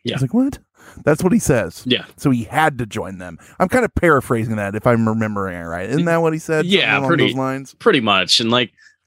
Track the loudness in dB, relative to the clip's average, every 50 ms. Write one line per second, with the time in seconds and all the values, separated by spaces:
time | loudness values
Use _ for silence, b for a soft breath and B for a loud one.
0 | -8 -6 -4 -2 -2 0 0 0 0 0 -4 -8 _ _ B B B B B B
1 | 0 0 2 2 2 2 2 2 2 2 2 0 0 -4 -8 -10 -4 -2 -2 -2
2 | -4 -10 -12 -2 0 0 0 0 -2 -2 0 2 2 2 0 -2 -6 -6 -6 -8
3 | -8 -8 -10 -12 -12 -14 -16 B B B B B -2 0 2 0 0 0 0 2
4 | 4 4 4 4 4 0 -2 -2 0 -2 -4 -4 -4 -4 -6 0 2 2 4 4
5 | 2 2 0 0 -2 -2 -2 -4 -4 -6 -6 -8 -8 -8 -6 -6 -4 -2 -2 0
6 | 0 0 0 2 2 0 -2 -2 -4 -2 -2 -2 0 0 0 0 2 2 0 0
7 | 0 0 2 2 2 0 0 -2 -4 -4 -6 -8 -10 -14 -18 _ 0 2 2 2
8 | 2 2 2 2 2 2 0 0 2 2 2 2 0 -2 b b b b b b
9 | _